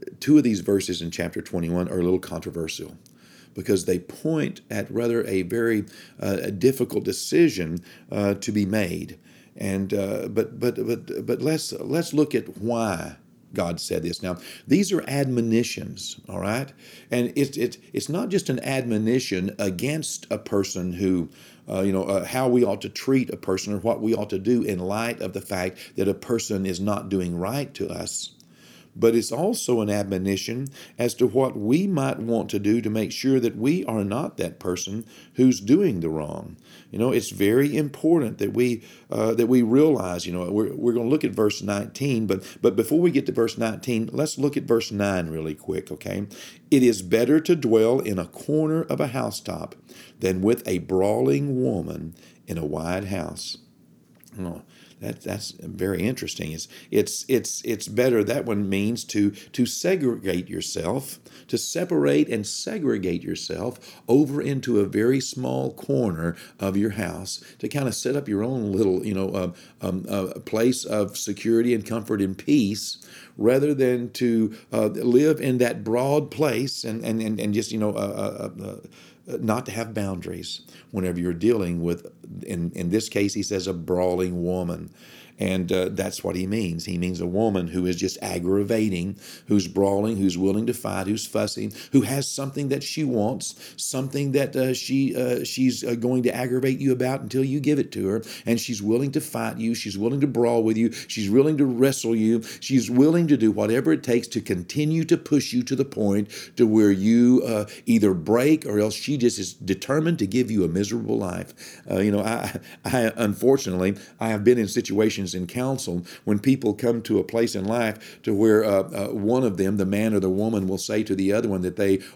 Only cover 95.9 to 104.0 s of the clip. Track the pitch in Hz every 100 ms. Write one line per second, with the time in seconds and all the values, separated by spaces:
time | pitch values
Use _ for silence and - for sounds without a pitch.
95.9 | 120 120 127 120 117 127 127 135 131 139
96.9 | 123 127 135 113 131 135 147 143 143 -
97.9 | 104 95 107 - - - 117 - 107 101
98.9 | 117 139 151 - 117 110 113 113 117 107
99.9 | 98 113 139 139 117 120 117 110 110 117
100.9 | - - - 98 127 151 147 139 120 135
101.9 | 127 113 113 110 113 110 - - 131 110
102.9 | 123 151 170 165 131 110 101 107 120 156
103.9 | 156